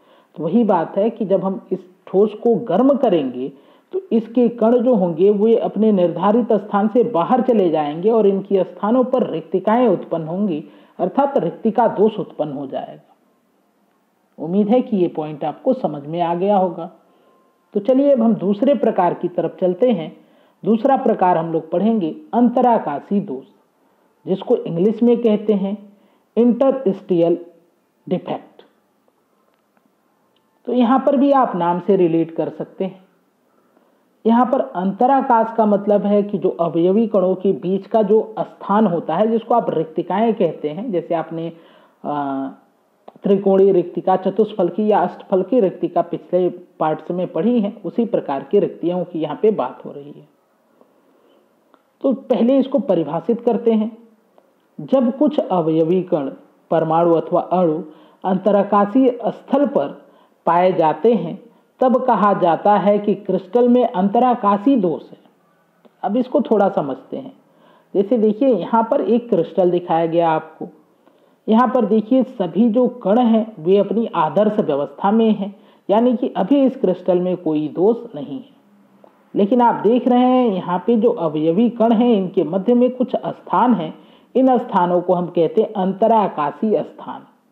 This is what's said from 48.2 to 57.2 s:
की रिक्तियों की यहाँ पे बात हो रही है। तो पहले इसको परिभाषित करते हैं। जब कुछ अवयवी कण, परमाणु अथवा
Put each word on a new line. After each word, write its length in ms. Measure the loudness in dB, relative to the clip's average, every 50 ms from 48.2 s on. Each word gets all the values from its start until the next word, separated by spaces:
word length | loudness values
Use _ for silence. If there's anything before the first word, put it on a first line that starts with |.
| -2 -4 -6 -8
की 160 | -4 -2 0 0
रिक्तियों 460 | 0 0 -4 -4 -4 -4 -4 -4 -6
की 160 | -6 -6 -6
यहाँ 180 | -6 -6 -4 -2
पे 80 | 0 0
बात 340 | 0 0 -4 -6 -8 -12 -16
हो 80 | -16
रही 180 | -16 -16 -18 -18
है। 180 | -20 -20 -20 _ _ _ _ _ _ _ _ _ _ _ _ _ _ _ _ _ _ _ _ _ _ _ _ _ _ _ _ _ _ _ _ _ _ _
तो 120 | -2 -2
पहले 460 | -2 -2 -2 -2 0 0 2 2 2 2
इसको 200 | 2 0 -2 -2
परिभाषित 640 | 0 0 0 0 -2 -2 -6 -4 -2 -4 -4 -2
करते 320 | 0 -2 -2 0 0 0
हैं। 260 | 0 0 -2 -4 -8 -14 -20 _ _ _ _ _ _ _ _ _ _ _ _ _ _ -16
जब 380 | -4 -2 0 0 0 0 0 0
कुछ 220 | 0 0 0 -2
अवयवी 600 | -2 0 -2 -2 0 0 0 0 2 2 0 -2
कण, 280 | -2 -2 -4 -4 -4 -6 -10 -14 -18 _ _ _ _ -2
परमाणु 440 | -2 0 0 0 0 2 2 2 2
अथवा 260 | 0